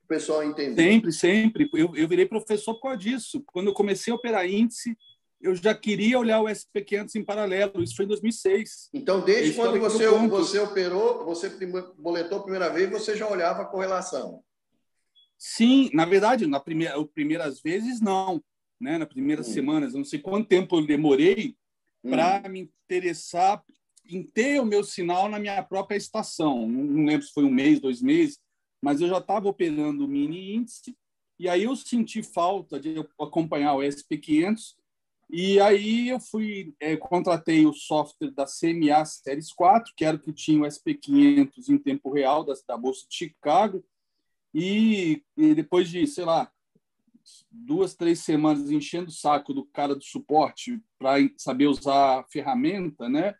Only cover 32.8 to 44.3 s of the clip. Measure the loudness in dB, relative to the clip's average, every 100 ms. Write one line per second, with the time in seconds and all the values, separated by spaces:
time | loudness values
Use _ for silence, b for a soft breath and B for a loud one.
32.8 | -8 -8 -10 -10 -4 -4 -2 0 0 0
33.8 | -2 -6 -8 -8 0 2 2 -2 -6 _
34.8 | _ _ _ _ _ -4 2 6 6 4
35.8 | 2 -2 -2 -4 -6 -6 -6 -8 -12 -8
36.8 | -4 -4 -2 -2 0 -2 2 6 4 4
37.8 | -4 -2 -2 _ -10 -6 -6 -2 -2 0
38.8 | 4 4 2 -8 -8 -8 -10 2 4 4
39.8 | 2 -2 -2 -2 -6 -8 2 2 2 -4
40.8 | -6 -6 2 6 8 6 2 -2 0 0
41.8 | 2 -4 -2 0 2 0 -2 -8 -8 -4
42.8 | -4 -6 -12 -10 -10 _ 2 2 2 -2
43.8 | _ _ _ _ _